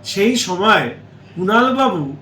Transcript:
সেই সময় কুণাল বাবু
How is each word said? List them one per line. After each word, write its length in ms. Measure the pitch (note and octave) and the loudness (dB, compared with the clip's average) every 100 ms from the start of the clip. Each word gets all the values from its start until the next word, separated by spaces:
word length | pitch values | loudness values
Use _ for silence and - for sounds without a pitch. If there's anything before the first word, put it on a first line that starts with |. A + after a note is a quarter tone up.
সেই 320 | - G3 G#3+ B3+ | -8 0 0 2
সময় 540 | - F3 G#3+ F#3+ A#2+ - - - - | -2 0 2 2 0 -10 -20 -20 -16
কুণাল 400 | E3 F#3 A3+ B3+ | -6 0 2 2
বাবু 420 | B3+ B3+ F3+ C#3 D3+ | 2 0 -2 -6 -10